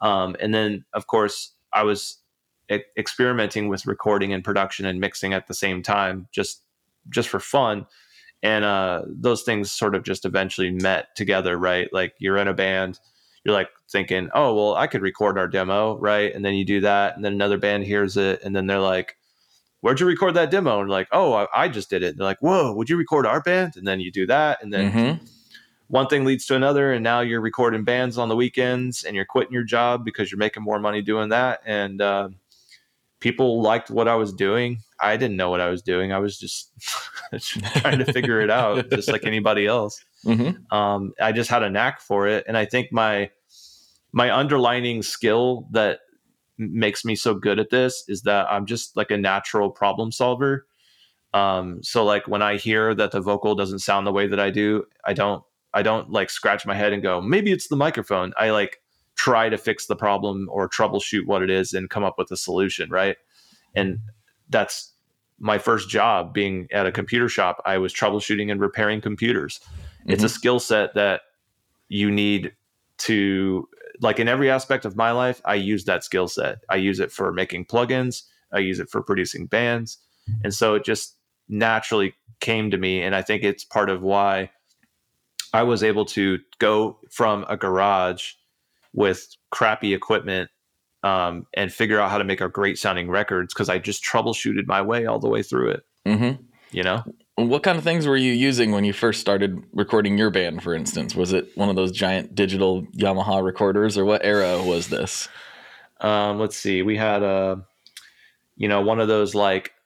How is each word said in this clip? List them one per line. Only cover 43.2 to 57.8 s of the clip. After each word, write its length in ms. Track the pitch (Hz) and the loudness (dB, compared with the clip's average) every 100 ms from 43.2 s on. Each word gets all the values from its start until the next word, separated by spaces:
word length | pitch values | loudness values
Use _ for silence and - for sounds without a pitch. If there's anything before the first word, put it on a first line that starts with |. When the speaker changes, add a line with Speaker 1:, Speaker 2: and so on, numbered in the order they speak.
| 101 - _ - - - _ _ _ | -4 -8 _ -20 -20 -20 _ _ _
Speaker 1:
my 200 | - 123 113 | 0 2 2
underlining 680 | 143 143 120 123 120 113 | 2 2 2 2 -2 -4
skill 640 | 101 - 113 113 123 123 - | -6 -2 2 4 2 -2 -2
that 280 | 113 107 - _ _ _ _ _ - | 0 2 0 _ _ _ _ _ -10
m-, 200 | 107 104 | -6 0
makes 260 | 110 104 117 | 0 0 -4
me 100 | 107 | -2
so 180 | 117 | 0
good 260 | 104 107 101 | 0 2 2
at 100 | 107 | 2
this 340 | 123 127 127 - | 2 2 -2 -8
is 160 | 98 | -4
that 240 | 104 101 95 | 0 2 2
I'm 140 | 101 101 | -2 -4
just, 300 | 117 - - | -6 -6 -4
like, 140 | 104 | -2
a 60 | 104 | 0
natural 520 | 98 98 - 110 101 | 2 0 0 0 0
problem 420 | - 101 98 110 | 0 0 0 -4
solver. 540 | - 123 123 139 135 - _ _ _ _ _ _ | 0 0 2 0 -2 -6 _ _ _ _ _ _
Um, 480 | 101 98 92 90 87 | 0 2 0 -4 -8
so, 220 | - 120 104 | -2 2 4
like, 220 | 104 - | 2 0
when 140 | 104 | -2
I 160 | 104 104 | 0 0
hear 360 | 113 110 110 | 0 2 2
that 180 | 107 104 | 2 0
the 100 | 104 | 0
vocal 340 | 98 101 107 101 | -2 0 0 0
doesn't 240 | 98 98 | -2 -4
sound 260 | - 101 98 | 0 0 2
the 60 | |
way 160 | 98 101 | 0 0
that 120 | 101 | 0
I 120 | 98 | 0
do, 340 | 98 104 107 - _ | 2 2 0 -2 _
I 100 | 101 | -4
don't, 300 | 98 101 98 - _ _ | -2 -2 -2 -8 _ _
I 80 | 104 | 0
don't, 300 | 107 110 - | 0 0 -2
like, 180 | 104 92 | -2 -2
scratch 360 | - 110 101 101 | -2 0 0 -2
my 100 | 98 | 0
head 180 | 104 | 0
and 80 | 101 | 0
go, 180 | 98 90 | 0 -2
"Maybe 320 | 98 185 208 | 0 2 2
it's 160 | 185 - | 0 -2
the 80 | |
microphone." 560 | 143 | 0